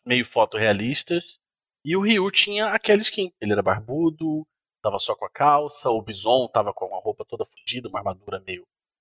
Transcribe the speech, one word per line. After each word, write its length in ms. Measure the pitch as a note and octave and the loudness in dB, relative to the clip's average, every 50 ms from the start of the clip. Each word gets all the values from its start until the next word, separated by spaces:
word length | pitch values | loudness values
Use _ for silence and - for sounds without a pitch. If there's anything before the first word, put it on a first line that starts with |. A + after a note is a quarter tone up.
| - | -2
meio 180 | B2 B2 B2 A#2 | 0 0 0 0
fotorrealistas, 1120 | - - B2 G#2+ - - G#2+ A2 G#2+ G#2 G2 G#2+ A#2+ D3 - - - F3 E3+ - - - _ _ _ _ _ _ _ _ _ - | 0 2 2 2 2 2 2 2 2 2 2 0 -2 -4 -4 -4 -4 -4 -4 -4 -6 -14 _ _ _ _ _ _ _ _ _ -6
e 120 | D3 E3+ F#3+ | -2 0 2
o 40 | |
Ryu 300 | G3 G#3+ A3+ G3+ F#3 G3 | 2 2 2 2 2 2
tinha 360 | - - - G3+ G3+ G#3 G#3+ G#3+ | 2 2 2 2 0 -2 -2 0
aquela 320 | G3+ A3+ - - G#3 G#3 | -2 0 4 4 4 4
skin. 300 | A3 - - - F#3+ F3+ - _ | 4 0 -4 -4 -4 -6 -6 _
Ele 100 | - G#2 | -4 -2
era 100 | G#2 G2+ | 0 0
barbudo, 840 | G2 F#2+ G2 G#2+ G#2+ A#2 C3 D#3 E3 E3 D#3 D#3 D#3+ D#3+ D#3 D#3 D#3 - _ _ _ _ _ _ | 2 2 0 -2 -2 -4 -2 0 0 0 0 -2 -4 -4 -4 -4 -6 -10 _ _ _ _ _ _
tava 160 | - G#2+ G2 G2 | -4 -4 -2 -2
só 160 | - - G#2+ | -2 -4 -4
com 100 | - G#2 | -4 -8
a 40 | F#2+ | -8
calça, 600 | - - C#3+ D3 D3 D3 D3+ C#3+ - - - C3+ | -2 2 4 4 4 4 2 0 -4 -2 0 0
o 100 | A2+ A2 | 0 0
Bison 460 | G#2 - G#2+ - - A2+ B2 C3 B2 A2+ | -2 -6 -8 -4 0 2 2 2 2 2
tava 260 | - A#2 G#2 G2+ - | 0 0 0 0 -4
com 220 | - F#2+ F#2 G2 | -6 -8 -8 -8
a 40 | F#2 | -8
roupa 240 | - A2 G#2 - A2 | -6 -6 -6 -6 -8
toda 200 | - - - G#2 | -12 -10 -10 -10
fodida, 440 | - _ - - - - B2+ - G#2 | -10 _ -12 -10 -8 -8 -8 -8 -8
uma 100 | F#2 G2 | -8 -6
armadura 400 | G2+ G2 F#2 F#2 _ G2+ G2 F#2+ | -6 -6 -6 -8 _ -10 -10 -10
meio 260 | F#2+ F#2+ F#2 F2+ F2+ _ _ _ _ _ _ _ | -10 -10 -12 -12 -12 _ _ _ _ _ _ _